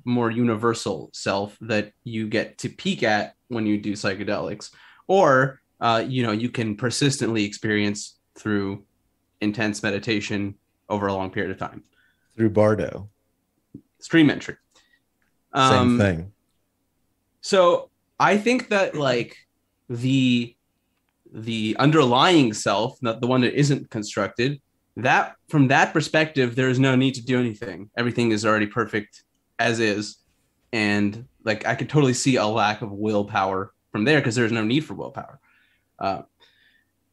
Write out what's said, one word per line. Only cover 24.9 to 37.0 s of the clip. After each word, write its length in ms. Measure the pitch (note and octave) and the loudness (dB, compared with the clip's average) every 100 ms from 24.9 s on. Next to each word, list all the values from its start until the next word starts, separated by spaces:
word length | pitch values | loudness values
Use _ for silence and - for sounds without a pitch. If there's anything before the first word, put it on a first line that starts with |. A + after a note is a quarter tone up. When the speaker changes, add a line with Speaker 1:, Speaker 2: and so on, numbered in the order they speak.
| - | -6
Speaker 1:
that, 380 | B2 F3 - - _ | 0 0 0 -8 _
from 180 | D#3 C3 | 2 4
that 240 | C#3+ G3+ | 4 2
perspective, 640 | E3 C#3+ D#3 D#3 C#3+ B2 A#2+ | 0 0 0 0 0 -2 0
there 140 | C3 | 0
is 100 | B2+ | 2
no 160 | C3+ B2+ | 4 4
need 200 | C3+ C3 | 2 -2
to 60 | |
do 160 | A#2 B2 | -2 0
anything. 520 | B2 G#2 A2 E2+ G#2 - | 0 -4 -12 -12 -10 -4
Everything 340 | A#2+ A#2+ A#2 | -2 0 0
is 140 | G#2+ A2 | 2 2
already 220 | G#2+ G#2 | 2 0
perfect 560 | A#2+ G#2+ G#2+ G#2 - _ _ _ - | -2 -4 -4 -8 -16 _ _ _ -2
as 200 | A#2 A2+ | -2 2
is. 360 | A2 G2+ G#2 - _ _ _ _ _ | 0 0 -6 -12 _ _ _ _ _
And, 560 | A#2 G#2 G#2 G2+ A2 B2+ _ | -2 0 2 0 -4 -14 _
like, 220 | A2 G#2 - | -4 -4 -2
I 100 | B2 | -4
could 140 | B2 | -2
totally 240 | D3+ C3+ | 2 2
see 240 | B2 C#3 B2 | 2 0 0
a 80 | G#2+ | 0
lack 360 | A2 G#2 G#2+ | 0 0 -2
of 100 | G#2+ | -8
willpower 840 | G2 G#2+ G#2 G2+ G#2 F#2+ F#2+ G2 _ _ | -6 -2 -2 -2 -2 -2 -2 -6 _ _
from 140 | G#2+ A2+ | -2 2
there 160 | D3+ | 2
'cause 140 | C3 A2 | 2 0
there's 180 | A#2 | 0
no 100 | A2+ | 0
need 220 | G#2+ C3+ - | 0 -2 -2
for 80 | |
willpower. 460 | F#2+ B1+ - - - _ _ _ _ _ _ | -10 -12 -12 -16 -20 _ _ _ _ _ _
Uh, 220 | G2 F2+ - _ _ _ _ _ _ _ | -6 -6 -10 _ _ _ _ _ _ _